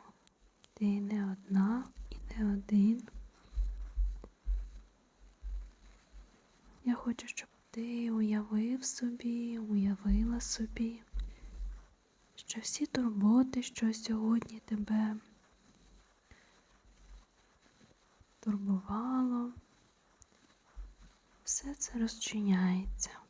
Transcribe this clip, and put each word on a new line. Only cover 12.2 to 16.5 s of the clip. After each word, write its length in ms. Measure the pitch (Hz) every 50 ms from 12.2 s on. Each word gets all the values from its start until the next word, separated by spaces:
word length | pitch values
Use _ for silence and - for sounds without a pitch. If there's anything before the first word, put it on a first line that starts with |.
| _ _ -
що 260 | - - - - 226
всі 260 | - - - - 294
турботи, 760 | - - 262 247 226 208 202 196 208 226 254 262 262 - 254
що 320 | 240 - - - 226 220 220
сьогодні 680 | 220 - - 220 220 220 220 233 233 - - 220 220
тебе 560 | - - 220 208 208 214 214 214 220 214 214 214 - - - _ _ _ _ _ _ - - - - - - - - _ _ _ _ - - - - _